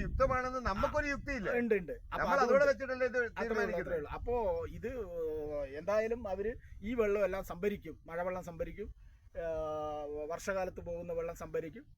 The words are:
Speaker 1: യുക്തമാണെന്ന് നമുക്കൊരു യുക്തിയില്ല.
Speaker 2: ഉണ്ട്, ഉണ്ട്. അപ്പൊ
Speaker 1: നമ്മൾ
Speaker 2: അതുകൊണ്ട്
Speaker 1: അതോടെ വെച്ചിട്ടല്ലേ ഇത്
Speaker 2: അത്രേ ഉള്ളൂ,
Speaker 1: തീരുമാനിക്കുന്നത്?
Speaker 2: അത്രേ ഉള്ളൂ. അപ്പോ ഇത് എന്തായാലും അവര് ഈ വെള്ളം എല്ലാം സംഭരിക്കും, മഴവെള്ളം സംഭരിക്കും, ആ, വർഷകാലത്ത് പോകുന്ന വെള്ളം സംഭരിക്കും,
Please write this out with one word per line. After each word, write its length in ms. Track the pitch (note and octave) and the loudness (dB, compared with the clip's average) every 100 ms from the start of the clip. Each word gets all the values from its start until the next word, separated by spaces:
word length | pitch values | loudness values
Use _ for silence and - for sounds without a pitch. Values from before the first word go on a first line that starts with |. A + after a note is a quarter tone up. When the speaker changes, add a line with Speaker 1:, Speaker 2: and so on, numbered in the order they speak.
Speaker 1:
യുക്തമാണെന്ന് 560 | F#3+ - C4 B3+ B3+ B3+ | 0 4 4 4 0 -2
നമുക്കൊരു 480 | A#3 G3 C#4 D4+ D4 | 0 2 2 2 2
യുക്തിയില്ല. 520 | C#4 - C4+ F3+ A#3+ | 0 -2 -2 0 2
Speaker 2:
ഉണ്ട്, 160 | A#3+ | 4
ഉണ്ട്. 180 | G#3 E3+ | 4 2
അപ്പൊ 260 | - - E3+ | -8 -6 0
Speaker 1:
നമ്മൾ 140 | D#3 | 4
Speaker 2:
അതുകൊണ്ട് 220 | C#4 A#3+ | 6 8
Speaker 1:
അതോടെ 180 | C4 C#4+ | 8 8
വെച്ചിട്ടല്ലേ 340 | G#3+ C4 B3+ B3+ | 4 0 0 2
ഇത് 100 | B3 | 2
Speaker 2:
അത്രേ 120 | A#3 | 0
ഉള്ളൂ, 140 | - | 0
Speaker 1:
തീരുമാനിക്കുന്നത്? 440 | A3+ A3 G#3+ F#3 F3+ | 0 2 0 0 0
Speaker 2:
അത്രേ 120 | E3+ | -2
ഉള്ളൂ. 120 | C#3+ | -2
അപ്പോ 560 | D3 - A#3+ G#3 E3 D#3+ | -4 -2 0 2 0 -4
ഇത് 240 | E3+ G3+ B3+ G3 E3+ D#3+ D#3 D3+ D3 C#3 C#3 | -6 -6 -6 -6 -4 -2 -2 -4 -4 -4 -4
എന്തായാലും 520 | E3+ G#3 A3 A#3 G3+ | 2 2 2 0 -2
അവര് 260 | F#3+ G3+ C4 - - | -2 -2 -4 -8 -10
ഈ 120 | G3+ | -2
വെള്ളം 300 | A#3+ G#3+ G3+ | 2 4 4
എല്ലാം 200 | G3 F#3+ | 2 0
സംഭരിക്കും, 540 | F#3 E3+ G3+ G3+ E3 C3+ - | -6 -2 -2 -2 -6 -14 -8
മഴവെള്ളം 360 | E3 F3+ F#3 | -4 -2 -4
സംഭരിക്കും, 680 | F3 E3 E3 E3 G#3+ - - - - - | -6 -6 -6 -6 -10 -12 -18 -20 -14 -6
ആ, 120 | E3 D#3+ D#3 D#3 D3+ D3+ D3 D3 D3+ | -4 -2 -2 -2 -4 -4 -6 -6 -6
വർഷകാലത്ത് 500 | E3+ - F#3+ F#3 F3+ | -4 -4 -2 -2 -4
പോകുന്ന 320 | E3+ E3+ F3 | -8 -6 -4
വെള്ളം 220 | E3 E3 | -4 -4
സംഭരിക്കും, 500 | E3 D#3+ D#3+ D#3+ F3+ D4+ | -6 -6 -4 -4 -8 -18